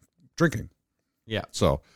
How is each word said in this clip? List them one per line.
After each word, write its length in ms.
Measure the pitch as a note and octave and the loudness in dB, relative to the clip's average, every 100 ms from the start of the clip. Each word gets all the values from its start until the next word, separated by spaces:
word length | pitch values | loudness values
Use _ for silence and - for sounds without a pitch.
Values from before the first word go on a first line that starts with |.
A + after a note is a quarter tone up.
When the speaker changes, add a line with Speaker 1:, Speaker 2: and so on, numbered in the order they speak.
| _ _ _ - | _ _ _ 0
Speaker 1:
drinking. 320 | E3+ - - _ _ _ _ _ - | 0 0 -10 _ _ _ _ _ -6
Speaker 2:
Yeah. 180 | G#2+ - | -6 -6
Speaker 1:
So 300 | - F2+ C#2 - | 0 2 2 -4